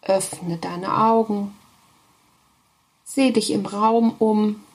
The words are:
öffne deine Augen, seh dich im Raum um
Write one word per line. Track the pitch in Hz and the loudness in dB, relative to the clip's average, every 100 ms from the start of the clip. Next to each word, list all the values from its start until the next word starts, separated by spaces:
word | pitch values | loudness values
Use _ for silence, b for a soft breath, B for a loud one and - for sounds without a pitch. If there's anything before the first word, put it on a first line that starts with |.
öffne | - 190 190 - 175 170 | 0 -2 -2 -8 -8 -6
deine | 175 175 190 - | -8 -8 -4 2
Augen, | 220 226 214 208 202 - _ _ _ _ _ _ _ _ _ _ _ _ _ _ | 4 2 0 -4 -6 -10 _ _ _ _ _ _ _ _ _ _ _ _ _ _
seh | - - 262 | -8 0 2
dich | 226 208 | 2 0
im | 214 190 | -4 -4
Raum | 202 220 226 233 - | -2 2 4 2 2
um | 220 214 214 208 - | 0 2 0 -2 -12